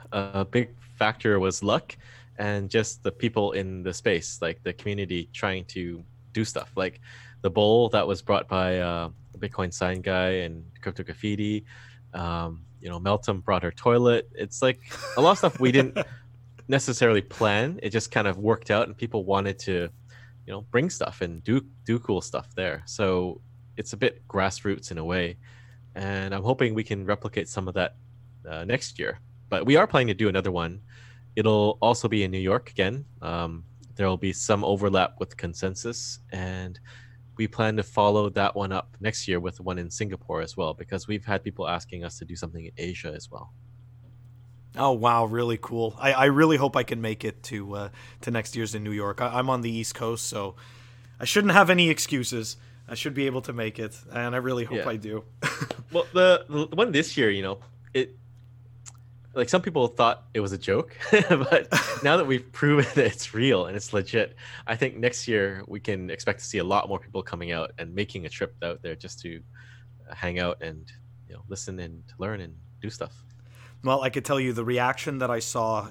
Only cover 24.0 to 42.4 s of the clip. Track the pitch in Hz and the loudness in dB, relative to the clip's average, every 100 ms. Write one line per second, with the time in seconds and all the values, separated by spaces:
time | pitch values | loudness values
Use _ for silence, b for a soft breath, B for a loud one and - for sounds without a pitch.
24 | 123 - - 98 95 - 104 95 - 85 | -2 -2 -6 0 0 0 -4 -4 -6 -8
25 | 80 90 85 87 b b b b - - | -2 -2 -2 -6 b b b b -18 -8
26 | 98 98 95 98 104 127 120 110 110 101 | -6 -4 -4 -2 0 2 0 0 -4 -4
27 | 95 104 110 107 98 - 92 90 90 - | -2 -2 -4 -6 -4 -4 -4 0 -2 -4
28 | - - - - 80 80 87 127 - - | -20 -20 -20 -18 -12 -8 -2 -2 -4 -6
29 | 58 - - - - 92 110 151 208 147 | -6 -6 -12 -20 -4 0 6 6 6 4
30 | 123 92 107 95 95 87 82 98 - B | 2 2 2 2 0 -2 -4 -6 -16 B
31 | B B - - 110 107 104 - 113 117 | B B -8 0 4 4 4 4 4 4
32 | 113 107 95 95 92 117 - - 95 131 | 2 0 0 0 0 0 0 0 0 -2
33 | 143 - 82 85 85 82 85 - - - | -10 -12 -8 -6 -6 -8 -14 -20 -14 -2
34 | 95 92 98 - - 101 101 101 101 95 | 0 0 -2 -2 2 2 2 0 2 4
35 | 90 - 95 - 87 82 95 95 120 117 | 2 -2 -10 -8 -10 -4 -6 -6 -8 -8
36 | - - - 95 92 92 92 90 B B | -10 -14 -12 -10 -8 -8 -10 -14 B B
37 | B B - - 110 - 110 107 98 - | B B -14 -6 -4 0 2 2 0 4
38 | 104 104 101 98 98 101 98 95 - - | 6 6 2 2 0 0 -2 -4 -6 -6
39 | 104 - - 87 87 - 90 90 85 - | -4 -4 -2 -2 -4 -8 -6 -6 -6 -6
40 | 107 92 - 82 80 - 80 78 90 95 | -6 -6 -6 -6 -6 -4 -6 -6 -8 -8
41 | - 104 107 98 98 - 82 85 - 87 | -6 -6 -2 -4 -4 -6 -4 -4 -6 -12
42 | 85 - 82 87 | -12 -12 -14 -10